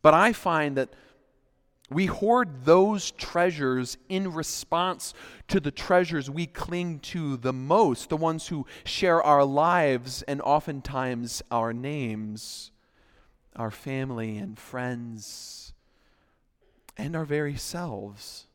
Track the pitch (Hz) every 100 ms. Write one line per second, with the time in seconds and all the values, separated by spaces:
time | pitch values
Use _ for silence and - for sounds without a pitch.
0 | 156 160 214 220 185 160 147 135 127 -
1 | _ _ _ _ _ _ _ _ _ 147
2 | 190 - 208 247 208 135 131 175 202 208
3 | - - - 170 180 156 135 127 123 -
4 | _ 190 190 160 156 - - 170 180 175
5 | - - - - - 196 143 - - 180
6 | 170 160 135 151 170 - - 175 175 151
7 | - 175 151 127 127 131 131 190 196 120
8 | - 156 160 160 - 156 - - - -
9 | 185 165 151 143 139 139 165 175 147 127
10 | 123 123 - 143 - 147 156 139 - 139
11 | 127 120 120 - - 117 113 117 135 147
12 | 120 107 107 110 - - - _ _ _
13 | _ _ _ _ _ - 113 107 139 131
14 | 135 120 113 107 101 107 - 127 123 120
15 | 117 110 104 - - - - - _ _
16 | _ _ _ _ _ _ _ _ - -
17 | 143 165 151 147 147 139 - 175 175 104
18 | 101 104 - - -